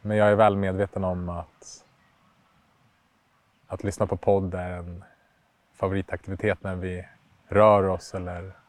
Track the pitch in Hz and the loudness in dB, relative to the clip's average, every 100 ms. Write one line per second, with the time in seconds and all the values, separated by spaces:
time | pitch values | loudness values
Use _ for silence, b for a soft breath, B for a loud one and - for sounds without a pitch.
0 | 104 107 104 104 107 101 98 92 98 - | -2 2 4 6 4 4 -2 -2 -4 -4
1 | 92 90 90 85 82 _ - - _ _ | -4 -4 -6 -10 -12 _ -20 -20 _ _
2 | _ _ _ _ _ _ _ _ _ _ | _ _ _ _ _ _ _ _ _ _
3 | _ _ _ _ _ _ _ - 101 - | _ _ _ _ _ _ _ -8 -8 -4
4 | 101 95 - 98 95 90 90 90 87 87 | -4 -2 0 0 0 -6 -8 -10 -12 -16
5 | b b b b _ _ _ _ 98 98 | b b b b _ _ _ _ -4 -4
6 | 92 90 - 95 107 92 98 92 92 90 | -4 -10 -10 -4 -2 -2 -6 -8 -8 -10
7 | 90 _ _ _ _ 101 107 104 95 90 | -12 _ _ _ _ 6 8 8 4 -2
8 | - 98 90 87 92 92 | -6 -10 -10 -10 -14 -18